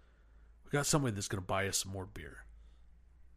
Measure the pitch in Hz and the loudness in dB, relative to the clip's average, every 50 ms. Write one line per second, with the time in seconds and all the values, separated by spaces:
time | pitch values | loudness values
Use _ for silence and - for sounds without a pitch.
0 | - - - - - - - - - - - - - - - 143 139 - - 151 | -20 -20 -20 -20 -20 -20 -20 -20 -20 -20 -20 -20 -6 0 0 2 4 6 6 6
1 | 139 123 107 101 98 - - 95 90 92 104 95 98 98 92 - - 95 98 98 | 6 4 2 0 -2 -2 -2 -4 0 0 2 2 2 2 2 0 -2 -2 -4 -6
2 | 92 104 - 90 78 69 - - - - - - - - - - - - - - | -6 -6 -8 -10 -10 -10 -12 -14 -16 -18 -18 -20 -20 -20 -20 -20 -20 -20 -20 -20
3 | - - - - - - - | -20 -20 -20 -20 -20 -20 -20